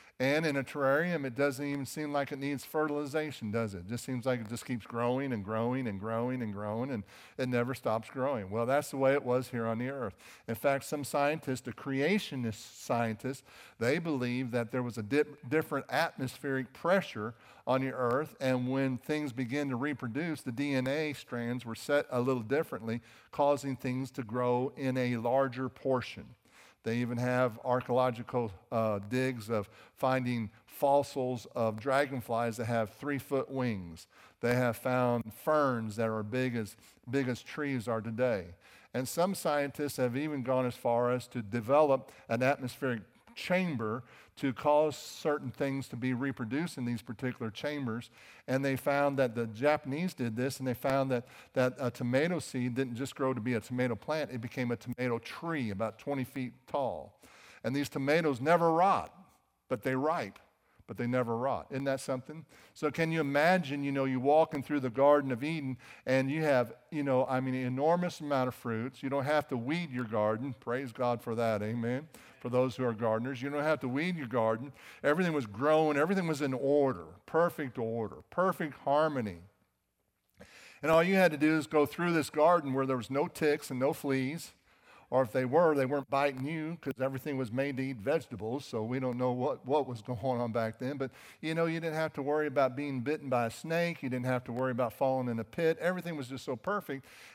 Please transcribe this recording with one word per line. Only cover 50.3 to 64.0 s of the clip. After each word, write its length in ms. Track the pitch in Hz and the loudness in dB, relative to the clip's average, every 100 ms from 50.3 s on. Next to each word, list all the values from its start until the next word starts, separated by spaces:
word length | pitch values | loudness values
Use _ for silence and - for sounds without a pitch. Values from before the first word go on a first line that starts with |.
this, 240 | 110 131 135 | -2 -4 -4
and 80 | 131 | -4
they 80 | |
found 360 | 120 139 135 135 | -2 0 2 2
that, 160 | 123 120 - - | -2 -4 -16 -6
that 220 | - 127 127 | 0 0 0
a 120 | 127 | -4
tomato 480 | - 123 131 165 175 | -2 0 2 2 0
seed 360 | - 131 123 | -4 -4 -2
didn't 200 | 120 131 | 0 -2
just 200 | 117 135 | -4 -6
grow 200 | - 135 | -2 -2
to 60 | 120 | 0
be 140 | 113 | -2
a 60 | 117 | -2
tomato 340 | - 123 127 | -2 -2 0
plant, 360 | 110 - 156 143 | -2 -4 -4 -4
it 80 | 127 | -6
became 300 | 120 - 123 | -6 -4 -2
a 60 | 117 | -4
tomato 420 | - 120 127 117 | -6 -4 -2 -2
tree 520 | - - 165 160 113 | -6 -8 -6 -2 -2
about 280 | 98 110 - | -2 -4 -4
twenty 260 | - 139 | -6 -4
feet 280 | 127 139 127 - - | -4 -6 -8 -10 -6
tall. 540 | 147 127 85 - _ - - - - | -2 -2 -4 -10 _ -20 -20 -20 -8
And 120 | - 135 | -4 -2
these 140 | 143 | -2
tomatoes 500 | 151 135 160 160 127 | -2 2 4 4 2
never 320 | 139 170 165 | 4 6 6
rot, 400 | 160 190 147 80 - - _ _ _ - | 6 6 4 0 -12 -20 _ _ _ -6
but 140 | 123 | -4
they 120 | 131 | -2
ripe, 440 | 131 147 165 101 - _ _ _ _ - | 0 0 0 -4 -10 _ _ _ _ -12
but 60 | 95 | -4
they 100 | 120 | 0
never 300 | 127 120 233 | 2 2 0
rot. 320 | 139 104 - | 0 -2 -4
Isn't 140 | 135 | -4
that 160 | 139 135 | -2 -2
something? 440 | - 131 - 160 - - - | -2 -6 -6 -14 -18 -20 -20
So 160 | - 151 | -4 -2
can 220 | - 165 | 0 0
you 80 | 160 | 2
imagine, 640 | 147 143 160 185 135 143 | 2 6 6 6 2 -2
you 80 | 143 | -2
know, 140 | 139 | 0